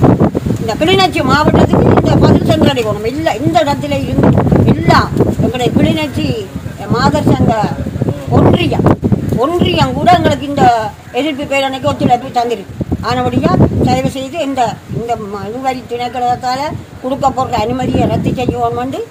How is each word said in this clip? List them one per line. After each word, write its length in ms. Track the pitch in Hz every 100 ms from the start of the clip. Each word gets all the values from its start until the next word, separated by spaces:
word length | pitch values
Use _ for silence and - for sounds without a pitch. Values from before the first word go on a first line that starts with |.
| - - - - - -
இந்த 140 | 226
கிளிநொச்சி 480 | 214 320 392 370 320
மாவட்டத்துக்கு 640 | 262 277 302 - - - -
இந்த 260 | - - -
பதில் 320 | - - -
சென்றடையணும். 580 | 320 294 262 220 208 220
இல்ல, 300 | 277 320 214
இந்த 280 | 311 339
இடத்துல 400 | 285 277 294 277
இருந்து 260 | 254 269 - - - - -
எல்லா 340 | - - 294 214 - - -
எங்களுடைய 300 | - 247 247
கிளிநொச்சி 560 | - 302 320 302 311 294 226 190 - - - -
மாதர் 340 | 240 277 294
சங்க 300 | 262 262 254 220 202 - - - - - -
ஒன்றியம், 560 | 247 - - 349 - - - - - - -
ஒன்றியம் 560 | 277 349 359 330 269
கூட 180 | 254 320
எங்களுக்கு 360 | 359 311 285 285
இந்த 160 | 277 254 233 214 - -
எதிர்ப்பு 320 | 240 294 269
பேரணிக்கு 400 | 294 277 269 269
ஒத்துழைப்பு 440 | 285 277 277 240 262
தந்திருக்கு. 480 | 240 240 214 185 - - -
ஆனபடியா 480 | 214 247 247 247 320 370 - - 240
தயவு 240 | 254 269
செய்து 280 | 269 262 330
இந்த, 220 | 277 262 226 175 - -
இந்த 220 | 233 226 202
மதுவரி 500 | 202 196 240 269 254 214
திணைக்களத்தால 720 | 240 247 247 247 240 254 262 302 - - -
கொடுக்கப்படுற 520 | 254 262 269 254 254
அனுமதியை 560 | 240 220 254 254 254 240
ரத்து 220 | 226 -
செய்யணும் 500 | - 247 240 233 233
என்று 200 | 254 320 466